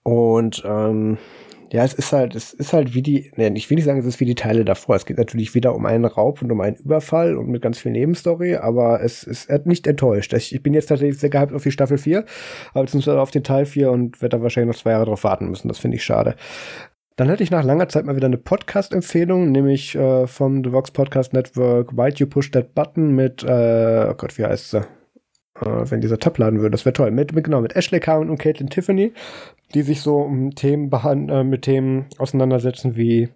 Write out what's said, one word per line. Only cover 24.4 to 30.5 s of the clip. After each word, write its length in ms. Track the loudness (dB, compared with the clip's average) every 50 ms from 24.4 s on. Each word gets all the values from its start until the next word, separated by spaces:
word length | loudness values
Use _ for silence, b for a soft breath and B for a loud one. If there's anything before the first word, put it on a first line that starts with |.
| -2
heißt 260 | -2 -2 -4 -4 -4
sie? 60 | -4 -4 -4 B B B B _ _ -20 _ _ _ _ _ _ _ -8
Äh, 320 | -6 -4 -2 -4 -4 -2
wenn 80 | -2 -2
dieser 200 | 0 -2 -2 0
Tab 180 | 0 -2 2
laden 220 | 2 0 2 2 2
würde, 120 | 2 0
das 140 | 0 0 -2
wäre 80 | -2 0
toll. 180 | 2 0 2
Mit, 220 | 2 0 -2 0 -2
mit, 100 | -2 0
genau, 160 | 0 0 0
mit 160 | 0 0 -2
Ashley 240 | -2 -2 0 -2 -2
Carmen 300 | 0 0 0 0 0 -2
und 100 | -4 -2
Caitlin 300 | 0 -2 -2 -2 -6 -6
Tiffany, 420 | -6 -4 -2 0 0 0 0 -2 -2 B B B B B B B B B _ _ -2
die 80 | -2
sich 180 | 0 0 -2 -2
so 160 | 0 0 0
um 400 | 0 0 0 -2 -2 -2 -4